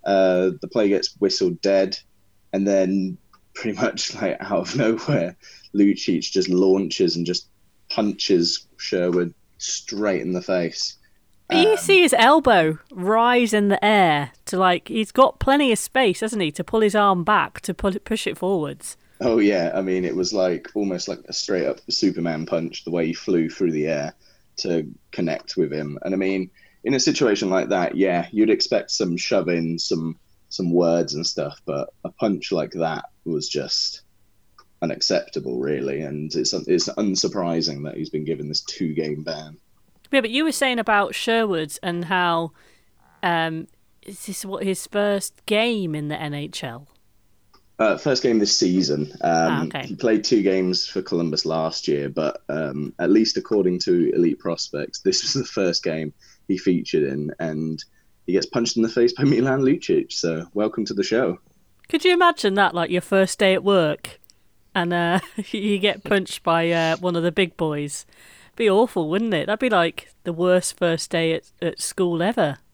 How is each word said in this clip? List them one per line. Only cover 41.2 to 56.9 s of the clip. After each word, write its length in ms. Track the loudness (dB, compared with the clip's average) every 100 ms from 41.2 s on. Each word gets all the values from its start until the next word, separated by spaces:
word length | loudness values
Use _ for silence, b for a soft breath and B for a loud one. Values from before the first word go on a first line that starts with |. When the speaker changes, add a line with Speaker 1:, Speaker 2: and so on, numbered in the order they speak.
| -2 0 0 -2 -4 -6
Speaker 2:
and 220 | -6 -6 -2
how, 460 | 0 2 0 -2 b b b b b b _
um, 440 | -2 0 -2 -4 -10 _ _ _
is 220 | -20 -18
this 200 | -12 -10
what, 180 | -8 -6
his 240 | -4 -4 -4
first 580 | -2 0 0 -4 _ -2
game 480 | 0 0 0 -2
in 140 | -4 -6
the 100 | -6
N 140 | -6
H 320 | -8 -8 -10
L? 240 | -12 -12 -18 _ _ _ _ _ _ _ _ _
Speaker 1:
Uh, 200 | 0 2
first 240 | 0 0
game 160 | 2 2
this 180 | 2 2
season. 540 | 2 2 2 -2 -4 -4
Um, 0 |
Speaker 2:
Ah, 440 | 0 2 2 0
okay. 220 | -2 -6 -10
Speaker 1:
he 100 | -4
played 280 | 0 2
two 180 | 2 2
games 440 | 2 2 0 0 -4
for 160 | -6
Columbus 420 | -4 -2 -2 -2
last 440 | -2 -2 -2 -4 -2
year, 200 | -2 -2
but, 340 | -2 -4 -4 _
um, 460 | -6 -4 -6 -8 -4
at 120 | 4
least 260 | 4 4 -2
according 440 | -2 0 2 0
to 320 | 0 2 2
Elite 240 | 2 2 0
Prospects, 600 | -4 -6 -6 -6 -8 -4
this 220 | -2 -2
was 120 | -2
the 100 | -4
first 400 | -4 -2 0 0
game 300 | -2 -4 -6 -10 b b _
he 100 | -2
featured 460 | 2 0 2